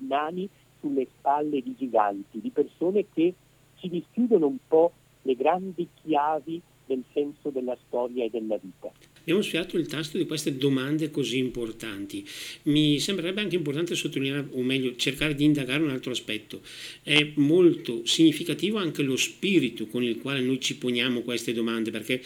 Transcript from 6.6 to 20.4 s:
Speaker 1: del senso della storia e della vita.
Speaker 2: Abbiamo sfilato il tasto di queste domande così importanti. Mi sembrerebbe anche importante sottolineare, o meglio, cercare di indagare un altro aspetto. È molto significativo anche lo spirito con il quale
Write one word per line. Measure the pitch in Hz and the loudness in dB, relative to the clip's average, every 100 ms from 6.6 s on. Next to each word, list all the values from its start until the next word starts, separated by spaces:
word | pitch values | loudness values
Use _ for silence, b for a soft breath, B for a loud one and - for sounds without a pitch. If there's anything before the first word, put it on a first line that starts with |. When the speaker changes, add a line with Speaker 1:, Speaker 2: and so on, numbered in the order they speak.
| - _ - | -12 _ -6
Speaker 1:
del | 131 123 | -6 -4
senso | 147 147 147 147 | -2 -2 -4 -8
della | 131 123 120 _ | -4 -4 -6 _
storia | 123 120 123 113 | -4 -2 -2 -4
e | |
della | 113 110 104 | -4 -4 -4
vita. | 95 - - - - - | -6 -14 -14 -14 -20 -10
Speaker 2:
Abbiamo | - 180 | -2 0
sfilato | - 160 185 190 | 0 -2 -2 -2
il | 139 | -2
tasto | 139 156 196 | -4 -4 -4
di | 147 | -2
queste | 151 160 135 | -2 -4 0
domande | 139 135 131 156 151 | 2 2 0 -2 -2
così | 151 120 127 | -2 -2 0
importanti. | 127 117 113 110 113 98 101 101 B B B B | -2 -2 -6 -8 -10 -8 -8 -10 B B B B
Mi | 160 147 151 143 | 2 4 4 4
sembrerebbe | 147 196 165 196 | 0 -2 -2 -2
anche | 208 175 | -2 0
importante | 147 139 175 - | 0 -2 -2 -2
sottolineare, | 160 147 135 143 139 | -4 -2 -2 -2 -4
o | 131 | -2
meglio, | 127 135 127 123 | 0 0 0 -2
cercare | 147 135 151 | -2 0 -2
di | 139 151 | 4 4
indagare | 147 127 139 | 4 2 0
un | 156 | 0
altro | 131 127 | -2 -4
aspetto. | 120 - 107 - 95 B B B B | -6 -6 -8 -8 -16 B B B B
È | - 151 151 151 | 2 4 4 4
molto | 143 170 175 - - 117 - | 4 8 6 6 0 -4 0
significativo | - 160 - - 147 196 220 | 4 6 4 0 -2 0 0
anche | 175 143 | -2 -2
lo | 139 127 | 0 0
spirito | - - 185 180 135 - 107 | -2 -2 2 4 4 0 -6
con | 123 | -2
il | 123 113 | -2 -2
quale | 131 139 | -2 0